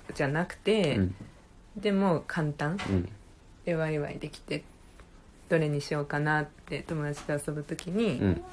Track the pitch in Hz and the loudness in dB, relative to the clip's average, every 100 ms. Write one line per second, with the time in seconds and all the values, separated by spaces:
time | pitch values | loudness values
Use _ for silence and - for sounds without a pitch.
0 | - - 139 160 175 - 196 220 156 113 | -6 -2 0 0 -2 -2 2 4 4 4
1 | 92 - - - - - - 214 208 196 | 2 0 -12 -20 -20 -20 -16 -4 2 4
2 | 196 151 - 170 151 143 151 196 - 92 | 4 2 0 -2 0 0 -2 -2 2 2
3 | 90 - - - - - 175 165 156 151 | 0 -6 -20 -20 -20 -8 -2 0 2 0
4 | 147 - 151 - - 151 - - - - | -2 -6 -10 -10 -6 -6 -6 -20 -20 -20
5 | - - - - - 165 151 143 - 151 | -20 -20 -20 -18 0 2 4 0 -2 -2
6 | 143 147 151 151 147 - - 151 - 160 | 0 0 2 2 0 -8 -10 -8 -4 -4
7 | 147 143 - 147 - 151 147 165 170 202 | -4 -4 -4 -4 -2 -6 -6 -8 -4 0
8 | 220 127 95 85 - | 0 2 2 0 0